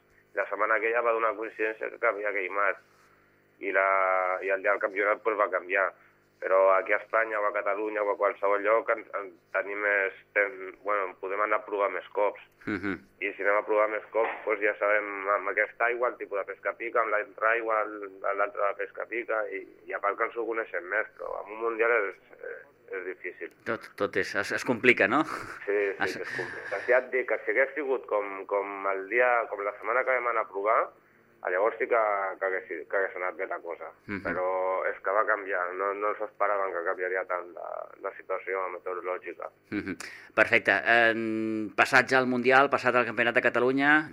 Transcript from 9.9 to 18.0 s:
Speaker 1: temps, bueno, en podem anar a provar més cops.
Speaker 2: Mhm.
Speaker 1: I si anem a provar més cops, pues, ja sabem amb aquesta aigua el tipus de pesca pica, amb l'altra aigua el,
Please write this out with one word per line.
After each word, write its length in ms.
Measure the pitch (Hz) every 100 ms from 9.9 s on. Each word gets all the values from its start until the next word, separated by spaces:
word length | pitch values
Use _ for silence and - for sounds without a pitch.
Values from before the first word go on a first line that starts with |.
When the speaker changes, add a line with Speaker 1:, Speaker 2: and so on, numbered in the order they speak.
| 101 95 - _
Speaker 1:
temps, 380 | 104 101 95 92 -
bueno, 300 | 101 104 92
en 60 | 92
podem 220 | 95 101
anar 140 | 107 107
a 60 | -
provar 240 | 101 98
més 140 | 90 - 98
cops. 240 | 101 - - _
Speaker 2:
Mhm. 300 | - 101 98 90 - _
Speaker 1:
I 140 | 98 95
si 80 |
anem 140 | 98 104
a 80 | 104
provar 240 | 107 107
més 140 | 107 -
cops, 240 | 107 113 - -
pues, 100 | 104
ja 100 | 104 104
sabem 500 | 101 104 104 101 98
amb 220 | 101 95
aquesta 380 | 101 104 - 117
aigua 180 | 120 123
el 80 | 113
tipus 240 | 101 98
de 60 | 95
pesca 240 | 95 101
pica, 300 | - 117 117
amb 100 | 110
l'altra 380 | 104 98 - 110
aigua 300 | 117 113 110
el, 140 | 104 107